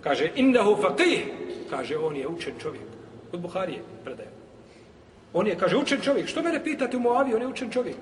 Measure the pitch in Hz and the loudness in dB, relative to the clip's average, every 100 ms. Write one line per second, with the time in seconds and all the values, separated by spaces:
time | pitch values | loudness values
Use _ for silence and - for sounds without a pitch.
0 | 151 135 143 - 262 240 202 208 190 - | 0 0 0 4 6 6 6 6 2 4
1 | 349 254 - - - - - 139 127 151 | 4 4 -2 -8 -10 -10 -8 -6 -4 -2
2 | 156 147 135 170 - - 160 135 107 - | -2 -4 -6 -6 -8 -8 -10 -10 -14 -16
3 | - - - 175 175 185 185 131 - - | -18 -20 -12 -10 -6 -4 -4 -6 -12 -14
4 | - 113 107 - - - - - - - | -14 -14 -14 -18 -20 -20 -20 -20 -20 -20
5 | - - - 170 208 175 185 214 285 277 | -20 -20 -4 0 2 2 2 4 2 0
6 | - 262 - - 339 320 311 294 262 254 | 2 0 0 -2 0 0 -2 -2 -2 0
7 | 240 240 269 226 254 262 240 254 247 - | 2 4 2 0 -2 -6 -4 -2 -2 -6